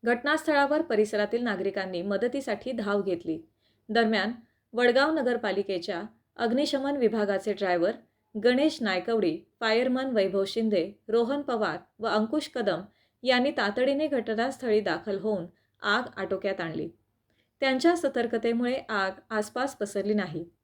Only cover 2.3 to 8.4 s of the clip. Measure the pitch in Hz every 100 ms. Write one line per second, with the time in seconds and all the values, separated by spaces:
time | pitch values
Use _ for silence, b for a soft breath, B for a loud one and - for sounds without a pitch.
2.3 | 277 262 208 247 240 202 202 196 175 -
3.3 | 160 - _ _ _ _ 220 226 220 196
4.3 | 240 b b b 226 240 240 285 320 247
5.3 | 233 208 190 196 185 175 175 208 _ _
6.3 | - 233 240 302 285 269 285 233 220 208
7.3 | 196 202 196 196 180 175 220 _ _ _
8.3 | 220